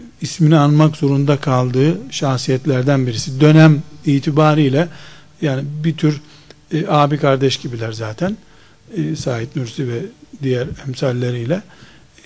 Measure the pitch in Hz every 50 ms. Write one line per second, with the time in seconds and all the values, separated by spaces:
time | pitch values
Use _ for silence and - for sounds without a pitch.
0 | - - - - - 131 - - 160 151 165 151 143 147 147 151 156 151 156 -
1 | 151 139 139 139 143 143 143 131 - 143 131 127 127 127 123 131 139 156 175 196
2 | 254 262 - - 151 135 131 123 - - 131 127 131 151 131 127 127 143 143 135
3 | 127 123 113 113 - - 131 131 151 151 156 160 156 160 151 143 - - - -
4 | - 156 139 139 - 165 143 156 156 151 151 156 151 131 131 147 175 170 - -
5 | - - - - - _ _ - 175 147 131 135 139 143 147 156 151 165 156 -
6 | 165 156 147 151 - - - - - - - _ _ _ 165 151 - - 151 147
7 | 147 143 151 143 156 139 135 127 139 131 123 - - 143 120 110 113 113 113 110
8 | 113 107 107 - 175 196 214 - - - - - - _ _ _ _ - - 180
9 | 151 151 160 156 - 147 123 113 117 127 - 143 127 117 - - 139 120 117 117
10 | 185 226 - _ - - - 202 139 131 127 123 127 - - - - 135 127 -
11 | 151 131 123 123 123 123 123 123 117 127 170 202 - - - - - - - -
12 | - _ _ - -